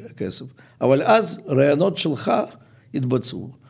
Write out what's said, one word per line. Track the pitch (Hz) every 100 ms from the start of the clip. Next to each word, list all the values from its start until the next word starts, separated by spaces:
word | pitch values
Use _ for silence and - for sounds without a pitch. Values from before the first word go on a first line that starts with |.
| - -
כסף. | 95 - 127 - - -
אבל | 120 135
אז | 165 220 175 - -
רעיונות | 135 143 147 190 -
שלך | 160 123 120 147 - - _ _ _
יתבצעו. | - 127 127 - 90 127 - _